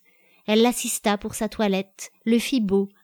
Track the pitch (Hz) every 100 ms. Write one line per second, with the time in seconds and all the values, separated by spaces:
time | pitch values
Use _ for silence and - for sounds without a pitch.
0 | _ _ _ _ - 214 233 233 233 -
1 | 220 202 220 - 214 - 214 190 190 -
2 | - _ - 233 - 269 208 196 196 _